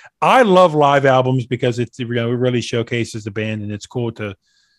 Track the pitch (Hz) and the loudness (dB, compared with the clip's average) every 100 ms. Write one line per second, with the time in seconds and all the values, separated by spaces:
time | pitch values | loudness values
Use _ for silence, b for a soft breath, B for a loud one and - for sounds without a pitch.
0 | B _ 156 240 233 185 180 151 143 143 | B _ 2 4 6 6 6 4 4 4
1 | 135 127 127 131 113 123 127 117 117 - | 4 2 2 -2 -2 -4 -2 -2 -6 -8
2 | 117 120 117 123 123 123 - 120 113 120 | -6 -4 -4 -2 0 -2 -2 -4 -4 -4
3 | 113 110 104 101 110 110 104 104 - 127 | -6 -8 -10 -8 -6 -6 -8 -10 -10 -8
4 | 117 113 107 95 _ _ _ | -8 -8 -12 -12 _ _ _